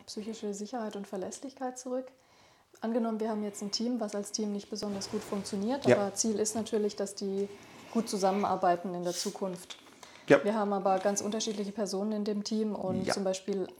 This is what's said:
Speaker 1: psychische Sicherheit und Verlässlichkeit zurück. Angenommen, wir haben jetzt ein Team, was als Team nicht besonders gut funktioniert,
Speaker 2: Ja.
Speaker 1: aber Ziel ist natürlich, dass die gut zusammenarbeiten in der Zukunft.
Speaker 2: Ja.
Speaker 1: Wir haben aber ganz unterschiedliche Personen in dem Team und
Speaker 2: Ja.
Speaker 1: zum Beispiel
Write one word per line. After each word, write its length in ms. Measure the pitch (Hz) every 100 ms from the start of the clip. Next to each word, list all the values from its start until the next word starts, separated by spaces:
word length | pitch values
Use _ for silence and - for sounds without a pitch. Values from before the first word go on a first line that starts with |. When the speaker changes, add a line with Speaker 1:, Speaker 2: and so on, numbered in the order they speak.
| -
Speaker 1:
psychische 480 | - 214 220 208
Sicherheit 420 | 202 208 254 214 202
und 100 | 196
Verlässlichkeit 720 | 196 185 - 269 - 254 254
zurück. 280 | 262 254 254 - _ - - - _ -
Angenommen, 400 | 226 233 226 220
wir 80 | 220
haben 140 | 214
jetzt 180 | 208 208
ein 100 | 208
Team, 280 | - 226 247
was 140 | 214
als 180 | 202 202
Team 200 | - 208
nicht 180 | 202 -
besonders 400 | 208 208 196 196
gut 120 | 214
funktioniert, 640 | - 202 196 202 196 269 262
Speaker 2:
Ja. 100 | 208
Speaker 1:
aber 180 | 202
Ziel 240 | - 226 214
ist 160 | 214
natürlich, 420 | 226 208 220 208 -
dass 180 | 196
die 340 | - 202 196 202 - - - -
gut 160 | 233 226
zusammenarbeiten 840 | 208 190 196 196 185 185 175 190
in 80 | 175
der 100 | 175
Zukunft. 640 | 175 208 180 190 180 - - - - - - -
Speaker 2:
Ja. 140 | -
Speaker 1:
Wir 100 | 202
haben 180 | 220 202
aber 260 | 202 190 190
ganz 220 | 202 202
unterschiedliche 520 | 214 220 220 208 202
Personen 400 | 202 196 190 208
in 120 | 214
dem 180 | 208 208
Team 300 | 202 214 214
und 300 | 202 190 190
Speaker 2:
Ja. 100 | 190
Speaker 1:
zum 100 | -
Beispiel 420 | 190 190 - 196 180 -